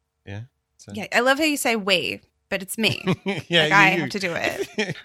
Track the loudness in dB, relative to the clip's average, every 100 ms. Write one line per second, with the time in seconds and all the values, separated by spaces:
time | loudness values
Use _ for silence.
0 | _ _ -14 -14 -14 _ _ _ -14 -10
1 | -2 2 2 2 2 0 0 0 2 0
2 | 0 -8 _ _ _ -8 -6 -2 0 0
3 | -2 -2 -2 -6 0 2 4 6 4 4
4 | -2 -4 -4 -2 -4 -4 -6 -4 -4 -6